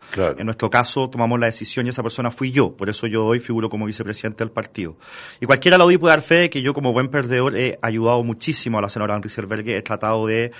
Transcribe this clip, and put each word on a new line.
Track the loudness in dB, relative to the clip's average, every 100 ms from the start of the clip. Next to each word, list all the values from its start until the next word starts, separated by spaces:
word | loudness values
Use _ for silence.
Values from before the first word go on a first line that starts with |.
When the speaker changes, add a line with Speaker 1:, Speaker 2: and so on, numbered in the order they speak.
| -10
Speaker 1:
claro. | -2 -2 0
Speaker 2:
En |
nuestro | -6 -2 0
caso | 2 2 0 -4
tomamos | -2 0 2
la | 0
decisión | -2 -6 -4 -4
y |
esa | -2
persona | -4 -4 -4
fui | -4 -2
yo, | 2 2 0
por | -6
eso | -4 -2
yo | 0
hoy | 2 0
figuro | 0 -2 -2
como | -4 -6
vicepresidente | -6 -8 -6 -8 -6
del | -6
partido. | -6 -8 -8 -10 -10 -20 -20 -18 -6
Y | 2
cualquiera | 4 6 6
de |
la | 8
udi | 6
puede | 6
dar | 4
fe | 6
de | 2 2
que | 0
yo | -2
como | -2 0
buen | 0 0
perdedor | -2 0 0 0 0
he | -2 -2
ayudado | -2 0 2 2
muchísimo | 0 -4 -4 -4 -2 -2
a |
la | -2
senadora | -4 -2
Anne | -2
Rieselberghe, | -4 -8 -6 -6 -4 -4
he |
tratado | -4 -4 -2 0 0
de | 0 -2 -6